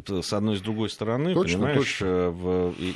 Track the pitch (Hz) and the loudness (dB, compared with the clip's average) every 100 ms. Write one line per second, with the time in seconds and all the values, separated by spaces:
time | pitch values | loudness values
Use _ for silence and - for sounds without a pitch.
0 | 76 95 82 104 107 101 101 110 107 - | -2 -2 0 0 2 0 -2 -2 -2 -2
1 | 107 120 165 175 180 90 131 139 131 - | -2 0 2 2 2 2 2 2 0 0
2 | 95 90 90 85 90 90 90 82 90 | 0 2 0 0 0 2 0 -2 -4